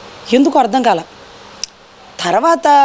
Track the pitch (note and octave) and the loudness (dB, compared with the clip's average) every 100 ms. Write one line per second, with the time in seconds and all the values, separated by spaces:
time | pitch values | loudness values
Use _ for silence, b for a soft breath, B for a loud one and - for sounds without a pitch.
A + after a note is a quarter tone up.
0 | - - - B3 C#4+ C#4+ B3 B3+ A#3+ F3 | -20 -18 -2 0 2 0 0 0 -2 -2
1 | - - - - - - - _ _ _ | -6 -20 -20 -20 -20 -18 -18 _ _ _
2 | - - F4 F#3+ D#4+ E4 D4+ C#4+ | -20 -10 -4 -2 0 0 2 2